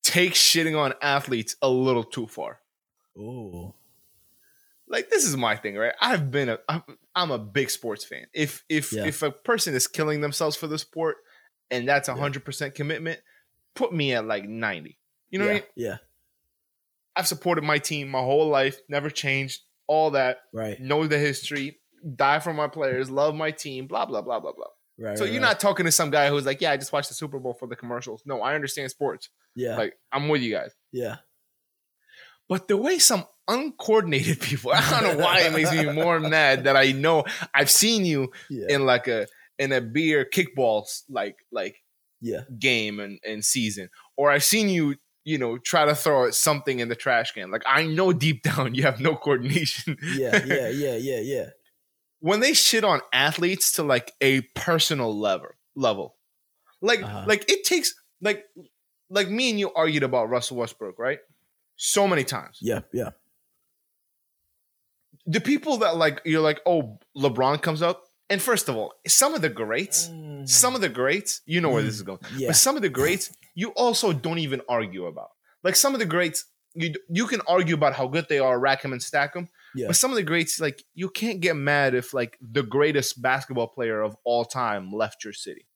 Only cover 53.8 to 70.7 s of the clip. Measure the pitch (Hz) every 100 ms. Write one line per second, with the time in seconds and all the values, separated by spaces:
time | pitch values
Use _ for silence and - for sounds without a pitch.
53.8 | 147 123 - _ 135 135 123 - - 165
54.8 | - 147 117 104 104 92 - - _ -
55.8 | 123 101 76 _ _ _ _ _ _ _
56.8 | 202 233 202 202 196 214 - 392 - 370
57.8 | - - _ _ 196 202 - - 147 _
58.8 | _ _ _ 190 185 214 262 208 196 165
59.8 | 160 151 135 123 113 123 120 123 113 -
60.8 | 104 90 123 151 _ _ _ _ _ _
61.8 | - 208 202 170 131 120 - - 107 -
62.8 | - 120 120 - _ _ _ _ _ _
63.8 | _ _ _ _ _ _ _ _ _ _
64.8 | _ _ _ _ - 156 - 285 311 254
65.8 | 208 165 160 143 165 160 156 151 - 170
66.8 | 120 107 _ 143 139 120 131 147 170 156
67.8 | 170 185 _ _ _ 202 254 220 - 117
68.8 | 104 - - - 277 311 156 113 107 117
69.8 | 202 - 170 165 151 143 135 131 247